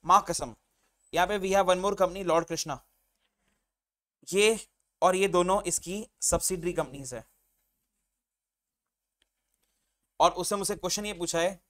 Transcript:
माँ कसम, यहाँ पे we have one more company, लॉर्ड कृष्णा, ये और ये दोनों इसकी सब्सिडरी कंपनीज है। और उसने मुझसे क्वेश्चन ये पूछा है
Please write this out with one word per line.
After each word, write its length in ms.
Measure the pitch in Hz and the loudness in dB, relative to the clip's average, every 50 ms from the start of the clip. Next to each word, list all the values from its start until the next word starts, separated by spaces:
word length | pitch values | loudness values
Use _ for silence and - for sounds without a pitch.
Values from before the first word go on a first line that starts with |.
| _ | _
माँ 200 | 165 180 202 196 - | 6 4 4 6 2
कसम, 260 | 170 - 156 123 107 _ _ _ _ _ _ _ _ _ _ _ - | -6 -6 -6 -8 -12 _ _ _ _ _ _ _ _ _ _ _ 0
यहाँ 140 | 156 180 | 0 0
पे 120 | 180 208 208 | 0 0 -4
we 120 | 190 190 | -2 0
have 180 | 190 196 190 180 | 2 2 4 4
one 140 | 185 180 185 | 2 2 2
more 120 | 202 202 | -2 0
company, 280 | 202 190 175 170 190 196 | 2 0 0 0 -4 -2
लॉर्ड 220 | 170 156 165 165 | 2 2 2 2
कृष्णा, 320 | - 170 156 - 160 143 127 _ _ _ _ _ _ _ _ _ _ _ _ _ _ _ _ _ _ _ _ _ _ _ _ _ _ _ _ _ - | 0 -6 -8 -6 -8 -8 -10 _ _ _ _ _ _ _ _ _ _ _ _ _ _ _ _ _ _ _ _ _ _ _ _ _ _ _ _ _ -4
ये 300 | 175 196 208 214 226 208 - _ _ _ _ _ _ _ - | 0 4 4 4 2 0 -4 _ _ _ _ _ _ _ 2
और 140 | 180 185 | 2 4
ये 120 | 190 196 196 | 4 2 2
दोनों 340 | 175 180 175 180 190 202 - | 4 2 2 4 2 0 0
इसकी 440 | 170 165 - - 170 180 208 220 - _ _ | -2 -4 -4 -6 -6 -10 -10 -10 -12 _ _
सब्सिडरी 520 | - - - - - - 185 180 160 175 170 | -2 0 0 0 0 -2 -4 -4 -4 -4 -4
कंपनीज 420 | 156 156 123 127 143 139 123 127 | -4 -4 -6 -8 -14 -14 -12 -12
है। 100 | 113 110 _ _ _ _ _ _ _ _ _ _ _ _ _ _ _ _ _ _ _ _ _ _ _ _ _ _ _ _ _ _ _ _ _ _ _ _ _ _ _ _ _ _ _ _ _ _ _ _ _ _ _ _ _ _ _ _ _ _ _ | -14 -14 _ _ _ _ _ _ _ _ _ _ _ _ _ _ _ _ _ _ _ _ _ _ _ _ _ _ _ _ _ _ _ _ _ _ _ _ _ _ _ _ _ _ _ _ _ _ _ _ _ _ _ _ _ _ _ _ _ _ _
और 100 | 151 175 | 4 4
उसने 280 | 175 - 180 - 208 202 | 4 2 -4 -4 -4 -4
मुझसे 180 | 196 180 208 | -4 -4 -6
क्वेश्चन 300 | 175 - 185 - - 208 | -6 -4 -6 -6 -4 -6
ये 60 | 208 208 | -8 -8
पूछा 280 | 170 170 170 - 165 | -8 -8 -4 -2 -2
है 200 | 165 185 202 - _ _ | -2 -2 -4 -6 _ _